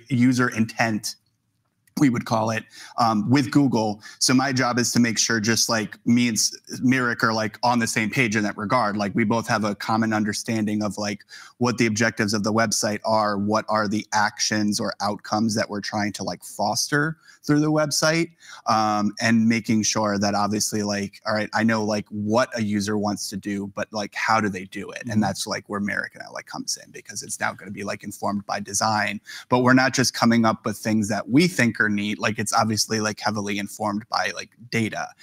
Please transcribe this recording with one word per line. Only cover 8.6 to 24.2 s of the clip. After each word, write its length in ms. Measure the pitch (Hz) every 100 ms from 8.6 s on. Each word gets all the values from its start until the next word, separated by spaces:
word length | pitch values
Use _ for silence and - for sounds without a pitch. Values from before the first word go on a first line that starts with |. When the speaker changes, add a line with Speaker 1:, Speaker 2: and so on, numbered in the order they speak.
| 101 - 104 104
Speaker 1:
Like, 180 | 101
we 120 | 120 110
both 220 | 117 110
have 180 | 113 104
a 100 | 101
common 380 | - 110 110
understanding 680 | 107 104 104 - 113 107 107
of, 140 | 104 101
like, 280 | 104 104 - - - -
what 200 | 120 117
the 80 | 117
objectives 460 | 104 113 - 104
of 100 | 107
the 100 | 107
website 460 | 110 113 - 110 104
are, 340 | - 110 104 101
what 280 | 104 107 104
are 220 | 107 104
the 180 | 104 -
actions 680 | 107 104 - - 107 104 104
or 140 | 107 -
outcomes 520 | 101 104 - 107 113 107
that 140 | -
we're 120 | 101
trying 320 | - 107 104
to, 100 | -
like, 220 | 98 90 -
foster 720 | - 104 101 - 147 156 160 - -
through 180 | - 147
the 100 | 151
website, 580 | 151 151 - 156 165 165 _ - - -
um, 480 | 110 107 104 104 -
and 260 | 117 113 113
making 340 | 113 107 110
sure 380 | 104 110 107 98
that 160 | 104 101
obviously, 480 | 101 104 - 110
like, 380 | 104 101 98 - 110
all 80 |
right, 160 | 107 107
I 100 | 107
know, 200 | 113 113
like, 220 | 107 107 -
what 400 | 107 104 113 131 120
a 60 |
user 360 | 104 104 101 107
wants 320 | 104 101 -
to 80 | 98
do, 340 | 104 101 101
but, 140 | 104 -
like, 220 | 107 101
how 280 | -